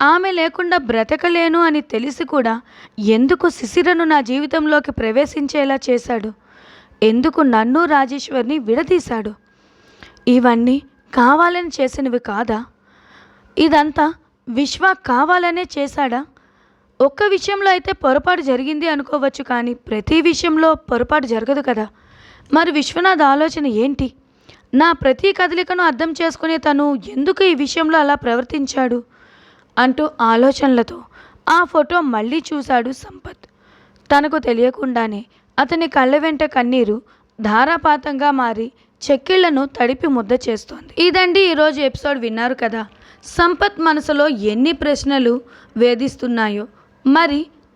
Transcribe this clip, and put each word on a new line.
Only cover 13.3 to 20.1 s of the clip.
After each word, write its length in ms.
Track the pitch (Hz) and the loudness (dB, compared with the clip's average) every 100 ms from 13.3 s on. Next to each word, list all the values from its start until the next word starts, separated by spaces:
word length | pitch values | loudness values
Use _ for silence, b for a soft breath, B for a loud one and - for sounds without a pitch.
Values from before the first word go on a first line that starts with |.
| b b - | b b 0
ఇదంతా 560 | 320 294 302 294 302 339 _ _ - | 4 4 2 0 -2 -2 _ _ -8
విశ్వ 460 | 233 277 - 285 - - | -4 -4 0 -2 -2 -2
కావాలనే 600 | 247 311 359 349 339 359 - | 0 2 0 0 -4 -6 -6
చేశాడా? 480 | 277 - 269 240 294 b b b b b b - | -6 -4 -4 -4 -8 b b b b b b 0
ఒక్క 220 | 269 269 | 0 2
విషయంలో 460 | 415 381 - 403 392 | 0 0 -2 -2 0
అయితే 220 | 359 - | 0 -2
పొరపాటు 500 | 381 277 269 320 359 | -2 0 0 0 -2
జరిగింది 460 | 277 254 269 302 330 | 0 -2 -2 -4 -2
అనుకోవచ్చు, 560 | 294 269 294 269 - | -4 -4 -4 -4 -4
కానీ 300 | 277 240 240 | -6 -4 -4
ప్రతి 480 | 240 - 214 202 | -8 -6 -8 0